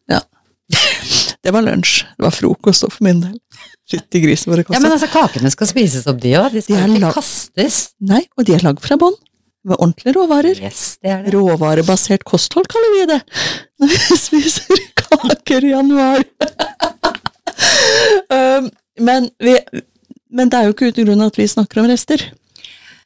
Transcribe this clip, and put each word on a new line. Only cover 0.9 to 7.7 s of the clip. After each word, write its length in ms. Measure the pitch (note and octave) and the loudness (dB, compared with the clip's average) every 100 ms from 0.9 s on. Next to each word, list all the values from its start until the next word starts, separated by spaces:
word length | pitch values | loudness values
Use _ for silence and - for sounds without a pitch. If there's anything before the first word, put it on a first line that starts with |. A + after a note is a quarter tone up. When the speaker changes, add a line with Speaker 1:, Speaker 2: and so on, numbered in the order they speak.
| - - - - - | -4 -6 -4 -4 -6
Speaker 1:
Det 100 | F3+ | -2
var 80 | G#3 | 0
lunsj. 380 | G#3+ - F3 - - | 0 0 -2 -2 -6
Det 180 | - - | -4 -2
var 80 | |
frokost 520 | - - - - F#3 - | 0 -2 0 0 0 -2
også 100 | - | -2
for 80 | G3 | 0
min 140 | F3 | 0
del. 140 | F3 A3 - - - - | -2 -8 -18 -20 -20 -20
Fytti 340 | _ E3+ - F3+ | _ -10 -4 0
grisen, 320 | D#3 C#3+ - | 2 0 0
hvor 80 | E3+ | -2
det 60 | E3+ | 0
Speaker 2:
Ja, 140 | B3 | 0
men 100 | D#4 | 2
Speaker 1:
koster. 60 | D#4 | 2
Speaker 2:
altså, 140 | D4+ | 0
kakene 380 | D#4+ D4 - C3+ | 0 0 0 -2
skal 160 | - G#3+ | 0 -2
spises 360 | C4 G3+ C3 B2 | 0 0 0 -2
opp, 100 | B2+ | -2
de 140 | B2+ | 2
også. 200 | C#3+ B3 | 2 2
De 80 | A3 | -2
skal 120 | G3+ | -2
Speaker 1:
De 80 | G3+ | 0
er 60 | G3 | 2
Speaker 2:
ikke 140 | G#3+ | 2
Speaker 1:
la- 80 | E3+ | 2
Speaker 2:
kastes. 640 | D4 - - - - C4+ | 0 -2 -2 -4 -4 -2